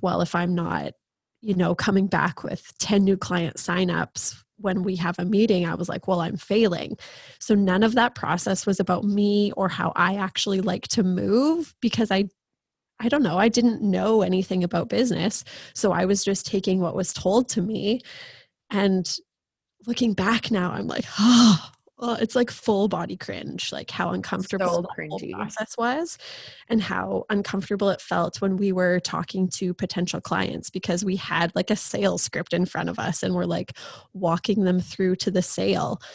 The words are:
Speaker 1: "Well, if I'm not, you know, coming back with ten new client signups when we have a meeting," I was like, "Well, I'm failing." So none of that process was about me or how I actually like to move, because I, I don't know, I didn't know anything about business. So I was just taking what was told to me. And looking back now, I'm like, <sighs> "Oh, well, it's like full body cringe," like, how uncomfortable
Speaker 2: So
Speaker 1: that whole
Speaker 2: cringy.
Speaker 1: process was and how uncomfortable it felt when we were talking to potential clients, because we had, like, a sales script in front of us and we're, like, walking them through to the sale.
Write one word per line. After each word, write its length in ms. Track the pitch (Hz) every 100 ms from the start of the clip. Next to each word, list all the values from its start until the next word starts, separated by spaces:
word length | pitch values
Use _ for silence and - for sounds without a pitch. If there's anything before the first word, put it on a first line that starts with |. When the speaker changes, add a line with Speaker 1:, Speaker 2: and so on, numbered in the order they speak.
Speaker 1:
"Well, 180 | 185 175
if 140 | 175
I'm 200 | 170 175
not, 380 | 175 170 - 71 - _ _ _ _
you 140 | 220
know, 200 | 185 175
coming 320 | 175 - 190 190
back 360 | 165 160 -
with 300 | - 175 - -
ten 260 | - 208
new 120 | 196 190
client 400 | - 180 165 -
signups 800 | - 175 185 165 - - - - _ _
when 240 | 196 185
we 140 | 185 185
have 220 | 175 -
a 60 |
meeting," 420 | 180 208 226 185 170
I 80 |
was 140 | - 180
like, 180 | - -
"Well, 140 | 180
I'm 160 | 165 160
failing." 600 | - 202 220 175 - - - - - -
So 160 | -
none 280 | 208 196 185
of 120 | 220
that 200 | 240 240
process 520 | - - 175 - 190 -
was 120 | 190
about 240 | 185 180
me 480 | 208 202 202 208 208 -
or 120 | 190
how 240 | - - -
I 200 | 175 196
actually 440 | 190 - - 190
like 280 | 185 180 -
to 140 | -
move, 720 | 185 180 202 214 285 330 311 -
because 300 | 233 - 220
I, 180 | 190 202 - _ _ _ _ _ -
I 80 | 226
don't 140 | 285
know, 160 | 226 175
I 100 | 226
didn't 320 | 226 240 220
know 400 | 208 185 190 220
anything 420 | 180 185 185 185
about 260 | 175 175 170
business. 540 | 202 247 185 185 - - - -
So 180 | - 208
I 120 | 175
was 200 | 185 196
just 200 | - 196 -
taking 340 | 196 190 190
what 140 | 175 -
was 160 | 180
told 340 | - 185 214 254
to 120 | 226
me. 380 | 185 220 202 247 - - - - _ _ _
And 400 | 202 196 190 175 - - _ _ _ _ _ 226
looking 260 | 233 240
back 380 | 196 190 226 -
now, 220 | 214 180
I'm 140 | - -
like, 160 | - -
<sighs> 80 | -
"Oh, 520 | 214 240 233 170 - - _ -
well, 180 | 240
it's 220 | 226 220 254
like 140 | 240
full 380 | - - 202 202
body 280 | 175 175 190
cringe," 560 | - 87 - - -
like, 180 | - -
how 200 | - 175
uncomfortable 640 | 180 - 185 190 190 180
Speaker 2:
So 80 | 170
Speaker 1:
that 60 | 175 - 156
whole 100 | -
Speaker 2:
cringy. 120 | -
Speaker 1:
process 420 | 190 208 220 214 -
was 400 | 233 277 330 - - - - - -
and 140 | 226
how 420 | 180 185 190 190 -
uncomfortable 580 | 208 202 196 - 202 202
it 120 | 180
felt 380 | - 180 170 -
when 140 | 196 190
we 160 | 202
were 280 | 185 180 180
talking 480 | - 165 165 190 185
to 180 | - 185
potential 480 | 175 180 - 175 -
clients, 480 | - 175 190 - -
because 360 | 190 - 175
we 120 | 196 190
had, 380 | - 160 170
like, 160 | 180 180
a 60 | 208
sales 460 | - - 202 175
script 300 | - - 175
in 140 | 170 180
front 220 | - 160
of 80 | 180
us 240 | - 160
and 120 | 185
we're, 120 | 180 175
like, 260 | 170 185 - - - -
walking 520 | 190 175 170 - 202
them 160 | 185 180
through 360 | 175 - 190 185
to 140 | -
the 120 | 185
sale. 580 | 175 - 190 180 160 - -